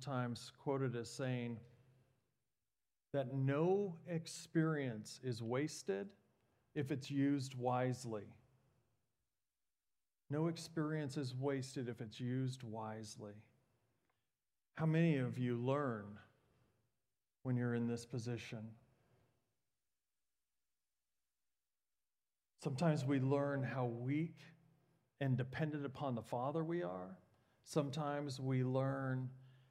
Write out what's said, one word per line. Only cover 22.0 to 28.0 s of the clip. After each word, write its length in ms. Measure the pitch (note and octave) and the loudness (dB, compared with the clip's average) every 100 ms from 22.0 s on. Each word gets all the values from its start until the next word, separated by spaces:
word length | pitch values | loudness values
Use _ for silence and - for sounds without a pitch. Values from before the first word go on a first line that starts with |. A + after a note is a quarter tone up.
| _ _ _ _ _ _ | _ _ _ _ _ _
Sometimes 420 | D3+ C3 E3+ D3+ C3 | -4 2 4 4 4
we 140 | C#3 | 4
learn 420 | C3 C#3+ C#3+ C#3 | 4 4 2 0
how 240 | B2+ B2+ B2 | 0 0 0
weak 540 | A#2 B2 D3 E3 - - - - _ _ _ _ - | 0 0 0 0 -4 -20 -20 -20 _ _ _ _ -2
and 180 | C#3 B2 | 2 2
dependent 480 | B2+ - D#3 D3+ C#3 | 0 -2 -2 -2 -4
upon 300 | B2+ C#3+ A#2+ | -4 -2 -2
the 80 | |
Father 400 | G#2+ B2 C3 D#3 | -2 -2 0 0
we 180 | D#3+ E3+ | 0 -2
are. 340 | F3 F#3 F#3 F#3+ - _ _ _ - | -2 -4 -8 -12 -20 _ _ _ -2
Sometimes 760 | D#3+ C#3+ C3+ | 0 2 0